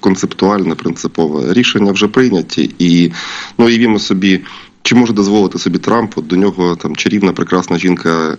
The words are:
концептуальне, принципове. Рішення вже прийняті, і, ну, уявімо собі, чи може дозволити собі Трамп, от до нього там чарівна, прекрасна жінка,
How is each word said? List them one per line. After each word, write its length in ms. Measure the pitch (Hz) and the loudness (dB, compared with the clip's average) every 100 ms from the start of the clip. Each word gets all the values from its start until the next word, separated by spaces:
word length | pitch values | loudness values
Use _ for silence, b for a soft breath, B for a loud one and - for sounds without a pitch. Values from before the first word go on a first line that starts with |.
концептуальне, 760 | 104 92 85 - 95 101 85 | -2 0 -2 0 0 2 -2
принципове. 760 | 78 82 78 - - 80 76 64 | -2 -4 -6 -6 -2 -2 -2 -2
Рішення 400 | 104 - 104 101 | 0 0 0 0
вже 160 | 98 104 | 0 0
прийняті, 600 | 131 127 92 76 - 65 - | 2 2 0 -2 -2 -4 0
і, 340 | 87 85 85 85 B B B - | 2 4 2 -2 B B B 2
ну, 80 | 117 | 2
уявімо 320 | 113 117 104 | 4 2 0
собі, 420 | - 98 98 92 B B B _ | -2 0 2 0 B B B _
чи 100 | - | 2
може 180 | 117 120 | 4 4
дозволити 460 | 104 101 104 92 - | 2 2 2 2 0
собі 200 | - 85 | -2 -2
Трамп, 340 | - 117 113 - | 0 0 0 -4
от 100 | 78 | -2
до 100 | 87 | 2
нього 400 | 101 92 87 87 | 2 2 0 -2
там 200 | 80 73 | -4 -4
чарівна, 360 | 95 104 95 | 0 2 0
прекрасна 460 | - 87 90 85 85 | 0 -2 -2 0 -2
жінка, 580 | 90 87 82 82 80 | 0 0 0 0 -2